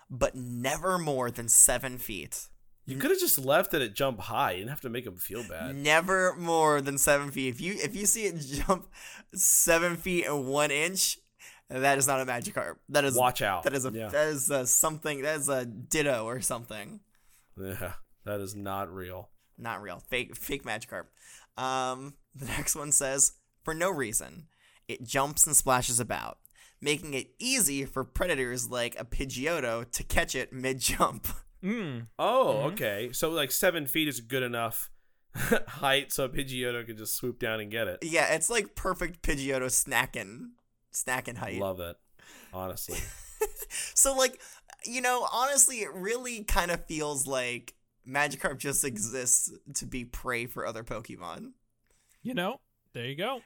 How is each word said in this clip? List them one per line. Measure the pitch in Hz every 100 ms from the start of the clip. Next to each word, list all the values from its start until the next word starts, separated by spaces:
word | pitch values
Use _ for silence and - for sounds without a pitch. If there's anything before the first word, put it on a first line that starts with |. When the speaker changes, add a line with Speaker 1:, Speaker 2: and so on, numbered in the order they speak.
| -
Speaker 1:
but | 127 139 131
never | 123 120 127 151 180 185
more | 160 135 123
than | 120 117
seven | - - 123 131 127
feet. | - 98 76 - - - - - -
Speaker 2:
You | 131
coulda | 285 381
just | 359 -
left | 131 156 196
it | 165
at | 120
jump | 101 139 113
high. | 107 113 131
You | 90
didn't | 107
have | 143
to | 131
make | 117 110
him | 90
feel | - 101 107
bad. | 82 82
Speaker 1:
Never | 139 147 156 180 190 185 156
more | 170 165 156 147
than | 139 139
seven | - 143 143
feet. | 139 131
If | 123
you, | 170 -
if | 147 214
you | 202
see | 226 202
it | 170
<laughs> | 135 143 -
jump | 185 - - - - -
seven | 185 - - - 165 175 170
feet | 190 180 143
and | 147 131
one | 139 147
inch, | 143 165 190 - - _ _ - - -
that | 131 139 139
is | 139
not | 135
a |
Magikarp. | 131 120 117 127 107 82 -
That | 147
is, | 139 123
Speaker 2:
Watch | 123 -
out. | 107 92
Speaker 1:
that | 82
is | 135
a, | 127
Speaker 2:
Yeah. | 110 110
Speaker 1:
that | 139 156
is | 147 123
a | 143 127
something. | - 160 156 156 143
That | 139 156
is | 139
a | 135
Ditto | 120 107 120 156 143 123
or | 110 123
something. | 101 123 117 107 101 - _ _ _ _ _ -
Speaker 2:
Yeah, | 95 92 90 - - _
that | - 104
is | 98
not | 101 101 98 98
real. | 92 90 90 90 _ _ -
Speaker 1:
Not | 117 98
real. | 101 87 -
Fake, | 127 117 -
fake | - 139
Magikarp. | 127 110 - 101 - _ - - - -
Um, | 127 131 127 127 139 139 _
the | - 123
next | 113 143 160
one | 147
says, | 139 139 139 - - _ _
"For | -
no | 160 180
reason, | 165 117 110 67 80 - _ _ _ -
it | -
jumps | 113 139 143 147 -
and | 143
splashes | - 127 127 120
about, | 110 85 55 - _ _ - _
making | 143 147 156
it | 139 123 -
easy | 240 262 151 139 135
for | -
predators | 123 - 190 147 127 123 120
like | 123 120 -
a | 120
Pidgeotto | - 139 117 143 170 123 117 117
to | -
catch | - - 170
it | 131 120
mid-jump." | 131 131 131 - 127 143 - -
<laughs> | - - -
Speaker 3:
Mm. | 185 233 175 120 117 -
Speaker 2:
Oh, | 170 254 214 110
Speaker 3:
Mm-hmm. | 127
Speaker 2:
okay. | 196 120 101 123
So, | 120 160
like, | 165 143
seven | - 190 170 139
feet | 160 156
is | 123
good | 113 131
enough | 123 120 117 - - - _ _ _
<laughs> | - - 220 -
height | - 143 135 139
so | -
a | 131
Pidgeotto | 143 135 127 123 120
can | 113 110
just | 107 -
swoop | 127 120
down | 117 110
and | 104
get | 113 104
it. | 92
Speaker 1:
Yeah, | 165 160 143
it's, | 156 -
like, | 233 208
perfect | - 190 180 175 170
Pidgeotto | - 151 135 135 127
snacking, | - - 120 127 - 98 117 240 240 _ _ _
snacking | - - 127 127 120
height. | 113 113
Speaker 2:
Love | 98 92
it, | 87 85 _ _ - - -
honestly. | 92 92 92 - -
Speaker 1:
<laughs> | - - - - 427 - - - -
So, | - 269
like, | 269 254 - - - - -
you | - 247
know, | 247 247 190
honestly, | 226 262 285 - 247
it | 185
really | 170 190 240 247 233
kind | 208 202 175
of | 170
feels | - 156 147 143 131
like | 135 123 120 120 - _ _ -
Magikarp | 139 147 143 185 131
just | 143 135
exists | 143 110 117 131 123 - - 165 - 139
to | 127
be | 127
prey | 120 - 127 120
for | 120 127 76
other | 113
Pokemon. | 113 113 110 85 87 82 240 - _ _ _ _ _ _
Speaker 3:
You | -
know, | 208 185 269 _ _ _
there | 123 120
you | 143
go. | 208 269